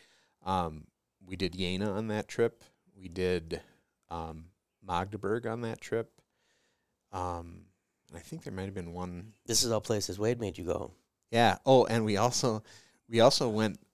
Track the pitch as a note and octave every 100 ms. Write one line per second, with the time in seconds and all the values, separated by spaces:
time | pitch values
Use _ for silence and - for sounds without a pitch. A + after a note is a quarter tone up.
0 | _ _ _ _ F#2 F#2+ E2+ D#2 - _
1 | _ _ F#2 F#2 F#2 F2+ F2+ F#2 G#2 G2
2 | A2 G#2+ - - A#2 - - _ _ G2+
3 | F#2 F2 F#2 F2+ D#2+ E2 - _ _ _
4 | - E2+ D#2+ D#2+ E2+ _ _ _ F#2 F2
5 | F#2+ G#2 G2 A#2 A#2+ A#2 A#2 - - A2+
6 | A2+ _ _ _ _ _ _ _ _ _
7 | _ F#2+ F2+ F2 E2+ F2 F#2 _ _ _
8 | _ E2 - D#3+ D3 F#2+ G2 G2 E2+ F2
9 | F2+ F2 G#2+ - - A2 B2 A2 - G#2+
10 | - F#2 G#2+ B2 G#2 - E2+ F2 - -
11 | _ _ - A#2 A2+ F#2 - C3+ - A2+
12 | G#2+ G2 A#2+ - B2+ G#2+ - - - _
13 | - A2+ A#2 - B2+ G#2+ A2 - _